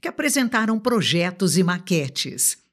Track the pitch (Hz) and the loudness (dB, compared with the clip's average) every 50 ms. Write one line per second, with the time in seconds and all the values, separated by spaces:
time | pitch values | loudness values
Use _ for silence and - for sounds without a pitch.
0 | - 339 - - 294 294 - 269 254 233 - 226 214 214 226 220 214 247 240 220 | -10 -10 -6 -2 -2 0 2 2 0 2 2 0 0 2 0 0 0 0 0 2
1 | 151 - 156 175 170 180 180 - 196 180 139 180 185 170 175 175 185 - 185 160 | 2 2 2 2 0 0 -2 0 0 2 4 4 2 2 0 -2 -4 -2 -2 -2
2 | 143 131 131 - - 131 - 127 - - - _ _ _ | -2 -2 -6 -8 -8 -8 -4 -2 -2 -2 -2 _ _ _